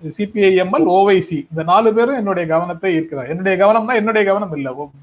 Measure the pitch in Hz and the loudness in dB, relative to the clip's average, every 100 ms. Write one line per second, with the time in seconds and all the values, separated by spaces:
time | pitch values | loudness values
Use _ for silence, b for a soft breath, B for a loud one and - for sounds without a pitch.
0 | 160 - 202 208 190 185 185 277 - 185 | -12 -8 -6 2 4 4 2 0 2 4
1 | 202 185 170 156 - 160 160 196 226 214 | 4 2 0 -6 -6 -6 0 2 4 2
2 | 240 269 202 180 165 160 175 170 190 160 | 0 -2 -2 -4 -2 -2 -2 -4 -2 -2
3 | 160 139 123 170 190 185 202 220 220 240 | -4 -8 -8 -4 -2 2 2 2 0 -2
4 | 214 214 196 196 196 147 135 131 143 - | 0 0 0 0 -4 -6 -8 -10 -14 -16